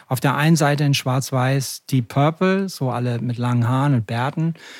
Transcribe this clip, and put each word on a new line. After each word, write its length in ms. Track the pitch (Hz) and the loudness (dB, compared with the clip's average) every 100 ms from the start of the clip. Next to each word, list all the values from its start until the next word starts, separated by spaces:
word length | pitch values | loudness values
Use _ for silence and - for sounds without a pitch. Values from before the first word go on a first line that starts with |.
| - | -6
Auf 100 | 127 | -2
der 160 | 139 | 0
einen 220 | 135 156 165 | 2 4 4
Seite 260 | 147 143 | 4 2
in 120 | 143 | 2
schwarz-weiß 920 | 139 135 127 - 131 127 135 131 - - | 0 0 -2 -2 0 0 0 -4 -10 -2
Deep 200 | 135 113 | -2 0
Purple, 600 | 139 147 165 185 190 190 | 2 2 2 0 0 -2
so 220 | - 131 | -4 -4
alle 300 | 117 123 120 | -2 -2 -2
mit 180 | 123 120 | -4 -2
langen 300 | 123 120 117 | 0 0 2
Haaren 260 | 131 143 | 2 2
und 120 | 127 104 | 2 0
Bärten. 460 | 117 131 160 165 165 - | -4 -2 -2 -2 -4 -12